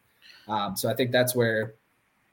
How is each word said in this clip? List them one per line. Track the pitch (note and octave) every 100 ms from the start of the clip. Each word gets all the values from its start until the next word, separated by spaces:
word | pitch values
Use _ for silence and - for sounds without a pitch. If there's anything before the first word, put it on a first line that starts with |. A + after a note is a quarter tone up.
| _ _ - - -
Um, | A2 G2+ F#2+
so | A#2
I |
think | A2+ B2
that's | B2 B2
where | B2 A2+ A2 A#2 - _ _ _ _ _